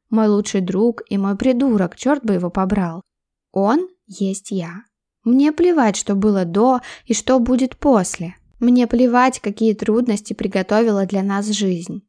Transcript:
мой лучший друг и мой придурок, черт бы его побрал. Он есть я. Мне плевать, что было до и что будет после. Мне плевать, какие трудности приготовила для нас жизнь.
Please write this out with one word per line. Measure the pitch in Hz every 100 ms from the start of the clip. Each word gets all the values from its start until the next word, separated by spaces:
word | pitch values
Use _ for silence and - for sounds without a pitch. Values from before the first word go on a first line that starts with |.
| _
мой | 220 220
лучший | 208 208 202
друг | 185 196 233 220 -
и | 196
мой | 196 202
придурок, | 262 247 277 214 180 -
черт | 254 285
бы | 226
его | 185 175
побрал. | 190 190 208 175 165 - _ _ _ _
Он | 190 196 285 359 _ _
есть | 190 196 196 -
я. | 196 165 175 - _ _ _
Мне | 226 254 294
плевать, | 302 349 330 226 185
что | -
было | 196 214 196
до | 175 175 247 254 - - _
и |
что | 226 - 262
будет | 240 247 254 -
после. | 294 226 180 - 170 - _ _
Мне | 233 247 240
плевать, | 240 247 247 254 254
какие | 208 202 226
трудности | 208 214 214 247 208 -
приготовила | - 202 190 185 208 233 202 190
для | 196
нас | 196 202 208
жизнь. | 208 196 175 170 180